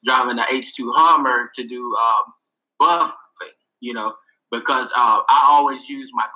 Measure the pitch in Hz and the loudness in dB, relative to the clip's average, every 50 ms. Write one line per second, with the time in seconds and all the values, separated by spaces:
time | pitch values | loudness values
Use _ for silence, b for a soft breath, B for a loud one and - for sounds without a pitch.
0 | - 127 131 123 123 123 120 117 113 - 131 131 127 - - - 123 117 - 156 | 0 2 0 2 0 0 -2 -4 -2 -2 -2 -2 -2 -4 -6 -6 -6 -2 2 4
1 | 160 165 165 151 139 131 123 120 120 117 - - 123 117 123 123 123 117 104 107 | 4 6 4 4 2 0 -2 -2 -4 -6 -10 -12 -12 -10 -12 -10 -8 -6 -4 -2
2 | 117 117 110 104 - - _ _ _ _ _ _ _ _ _ _ 156 160 170 175 | 0 0 0 0 -2 -4 _ _ _ _ _ _ _ _ _ _ 2 2 2 2
3 | 156 - - - - _ _ - 90 - _ _ _ _ _ _ 120 120 117 113 | 0 -4 -4 -14 -20 _ _ -18 -18 -18 _ _ _ _ _ _ -12 -10 -10 -6
4 | 107 110 110 - _ _ _ _ _ _ 117 117 - - 139 131 113 107 - 123 | -8 -8 -10 -10 _ _ _ _ _ _ -10 -8 -4 -2 -2 -2 -2 -2 0 0
5 | 123 117 107 104 - - 113 - - 135 143 143 143 - - - - - 285 277 | 2 2 2 2 2 4 4 4 6 6 6 4 4 2 -2 -4 -10 -12 -12 -12
6 | 269 - - 247 214 - - | -12 -10 -6 -6 -6 -6 -8